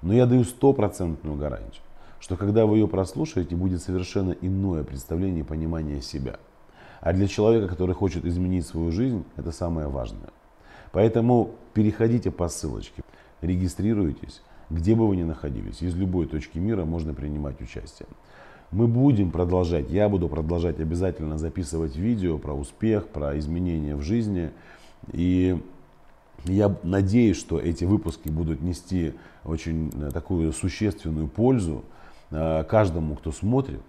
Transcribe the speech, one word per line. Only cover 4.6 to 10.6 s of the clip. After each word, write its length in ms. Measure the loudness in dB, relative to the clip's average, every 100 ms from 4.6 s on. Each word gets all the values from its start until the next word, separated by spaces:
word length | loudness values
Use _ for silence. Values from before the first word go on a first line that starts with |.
| 0 -2
представление 560 | -4 -10 -6 -2 0 -2
и 60 | -4
понимание 560 | -4 -4 -4 -4 -6
себя. 360 | -8 -6 -8 -8 -18 _ -20 -20 -20 -6
А 140 | 0
для 140 | 2 2
человека, 380 | 4 6 6 2
который 280 | -2 -2
хочет 320 | 0 0 0 -2
изменить 400 | 0 0 0 -2
свою 260 | -4 -2
жизнь, 320 | 0 0 -2 -6 -10
это 160 | -10
самое 360 | -6 -4 -2 -4
важное. 400 | -6 -8 -10 -16 _ _ _